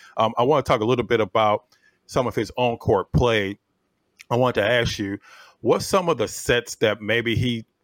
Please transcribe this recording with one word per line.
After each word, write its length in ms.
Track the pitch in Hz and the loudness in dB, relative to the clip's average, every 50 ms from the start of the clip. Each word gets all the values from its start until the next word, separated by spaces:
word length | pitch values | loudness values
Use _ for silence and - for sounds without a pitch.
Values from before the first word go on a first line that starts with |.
| - - - - | -20 -10 -4 -2
Um, 160 | 110 110 117 - | -2 -2 0 0
I 60 | 123 | 0
wanna 180 | 131 156 143 | 2 2 0
talk 200 | - - 143 117 | 2 0 0 0
a 40 | 107 | 2
little 200 | 113 127 120 117 | 0 0 0 0
bit 140 | 92 120 113 | 0 0 0
about 460 | 107 95 - 113 110 107 104 107 - _ _ _ _ _ _ _ _ | 0 0 2 2 2 2 2 0 -4 _ _ _ _ _ _ _ _
some 220 | - - 143 123 117 | -6 -4 -2 -2 -2
of 80 | - | -2
his 160 | 123 107 - - - | -4 -6 -4 -4 -2
on-court 560 | 123 120 117 - - - 113 95 90 - - | -2 -2 -2 -2 0 0 0 0 0 0 0
play. 440 | - 123 120 113 107 98 98 104 - _ _ _ _ _ _ _ _ _ _ _ _ - - | 2 2 4 2 2 0 -2 -4 -8 _ _ _ _ _ _ _ _ _ _ _ _ -8 -4
I 60 | 120 | 0
want 200 | 120 127 123 117 | 0 0 2 2
to 80 | 113 101 | 0 0
ask 360 | 107 123 123 117 107 - - | 2 2 2 0 0 -2 -4
you, 200 | 104 98 101 101 - - - - - - _ _ | -6 -6 -6 -8 -10 -16 -20 -20 -20 -20 _ _
what's 240 | - 113 160 202 - | 0 0 0 0 0
some 240 | - - 196 180 170 | 0 0 0 2 0
of 80 | 151 117 | 0 0
the 100 | 107 95 | -2 -4
sets 480 | - - - - 127 120 - - - | -6 -6 -2 0 0 0 -2 -4 -4
that 260 | - - 110 104 107 | -2 0 0 0 -2
maybe 320 | 107 104 110 117 113 117 113 | -2 -2 -2 0 0 0 -2
he 300 | 104 110 123 120 117 113 - _ _ | 0 -2 -2 -4 -6 -8 -14 _ _